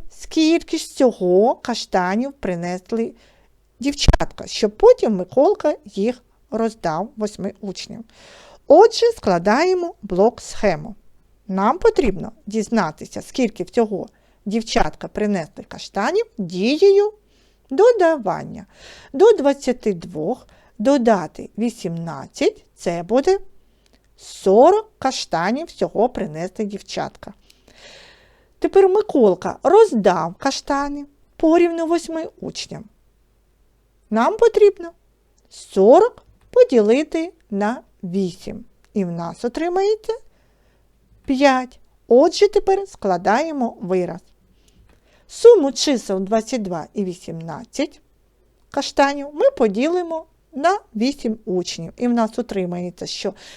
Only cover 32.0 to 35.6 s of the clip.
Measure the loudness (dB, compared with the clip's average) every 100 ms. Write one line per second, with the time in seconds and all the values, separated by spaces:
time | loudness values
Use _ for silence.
32 | -4 -8 -10 -12 -14 -12 -14 -16 -18 _
33 | _ _ _ _ _ _ _ _ _ _
34 | _ -2 -2 2 0 4 4 4 -6 -18
35 | _ _ _ _ _ -20